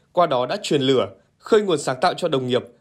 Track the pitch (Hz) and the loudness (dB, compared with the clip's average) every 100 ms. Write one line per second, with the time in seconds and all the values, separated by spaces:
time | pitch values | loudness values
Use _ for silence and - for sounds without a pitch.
0 | _ - 175 127 127 202 - 156 131 127 | _ 0 2 2 -2 -4 -2 0 2 2
1 | 98 - _ _ - 220 202 156 - 127 | 0 -6 _ _ 0 2 2 -2 -2 -2
2 | 180 - 175 160 127 123 120 _ | -2 0 -2 -2 0 -2 -4 _